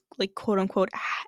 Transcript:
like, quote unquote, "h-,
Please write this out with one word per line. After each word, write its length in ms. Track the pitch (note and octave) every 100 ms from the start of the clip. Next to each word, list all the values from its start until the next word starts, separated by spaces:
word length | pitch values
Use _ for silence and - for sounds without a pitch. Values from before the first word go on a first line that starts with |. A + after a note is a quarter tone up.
| _ -
like, 160 | G3 -
quote 220 | - G3
unquote, 280 | F#3+ - F#3
"h-, 60 | - - -